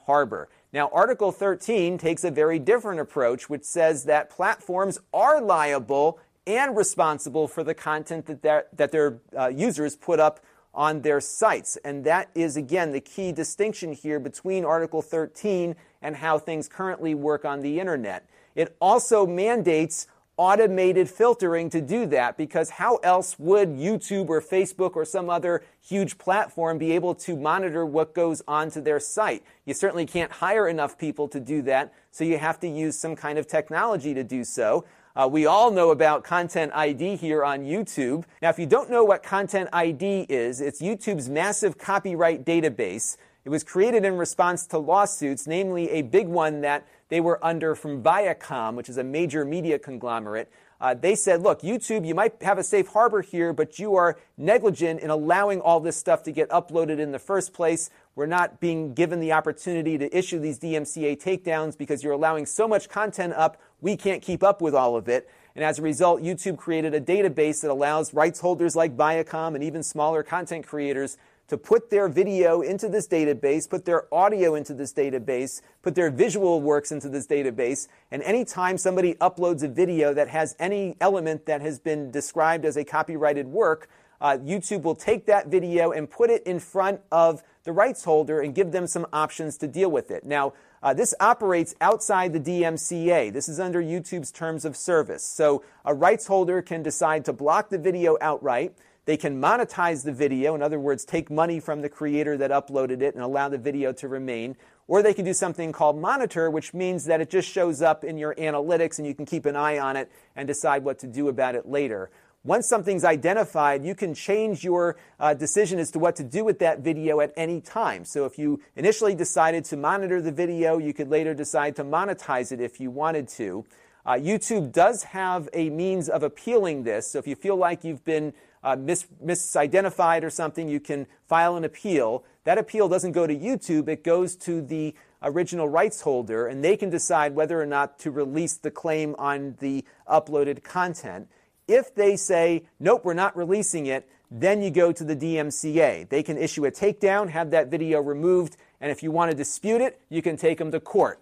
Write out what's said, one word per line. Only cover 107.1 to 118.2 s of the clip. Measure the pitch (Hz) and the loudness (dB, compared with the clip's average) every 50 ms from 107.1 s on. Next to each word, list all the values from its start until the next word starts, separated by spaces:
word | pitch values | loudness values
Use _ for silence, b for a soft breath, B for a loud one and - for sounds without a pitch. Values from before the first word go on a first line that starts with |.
| 165 156 | 0 0
it | 160 - | 0 0
just | 185 190 - - | 0 0 0 0
shows | - 196 175 175 156 131 | 0 0 0 0 0 2
up | 165 160 156 156 - | 2 2 2 2 -2
in | 156 160 156 | -10 -8 -6
your | 151 151 - | -6 -6 -6
analytics | - 160 156 147 147 147 165 175 165 165 160 - - | -4 -4 -2 -2 -2 0 0 2 2 0 0 -2 -4
and | 151 | -8
you | 147 131 | -8 -8
can | - 147 | -8 -8
keep | - 170 160 143 | -6 -6 -4 -2
an | 147 143 | -2 -2
eye | 143 147 151 151 143 | 0 0 0 0 0
on | 139 135 135 | -2 -2 -4
it | 135 131 - b b b b b | -4 -6 -8 b b b b b
and | b 139 | b -8
decide | 131 143 - - 156 139 143 131 | -6 -6 -2 0 0 0 0 0
what | 139 135 - | -2 -6 -6
to | - | -8
do | 127 113 135 147 143 | -10 -6 -2 -2 -2
about | 127 113 131 127 123 | 0 0 0 -2 -2
it | 120 - | -4 -6
later. | - 135 143 147 127 110 98 92 - b b b b b b - | -4 -4 -4 -2 -2 -4 -6 -8 -10 b b b b b b -4
Once | 123 180 233 - - | 0 0 0 2 2
something's | 240 214 160 196 196 175 156 | 0 0 0 0 -2 2 4
identified, | 175 160 143 120 170 196 220 202 - - 160 147 143 143 139 139 | 4 4 4 2 0 2 2 0 0 0 2 2 2 2 0 -2
you | 175 196 | -6 -8
can | - 214 170 147 | -6 -6 -6 -6
change | - - - 196 214 220 220 196 139 - | -6 -4 -2 0 0 0 -2 -4 -4 -2
your, | 180 175 175 170 175 170 B B B B B | 0 0 2 2 0 -2 B B B B B
uh, | - 151 151 | 0 0 0
decision | 131 156 151 - 202 214 160 190 175 | 0 -2 -2 2 2 2 2 2 -2
as | 160 - | -4 -4
to | - 160 | -2 0
what | 160 175 165 | 2 2 2
to | - 143 | 0 -6
do | 120 127 196 220 | -6 -4 -2 0
with | 220 185 - | 0 0 2
that | 180 165 156 - | 2 0 0 0
video | 127 165 160 151 156 156 151 151 | -2 -4 -2 -2 0 0 2 2
at | 147 147 147 | 0 0 -2
any | 165 165 165 175 160 - | -4 -4 -4 -4 -6 -8
time. | - - 220 226 156 104 90 87 | -8 -4 -2 -2 -2 -2 -6 -10
So | - - 147 | -8 -4 -4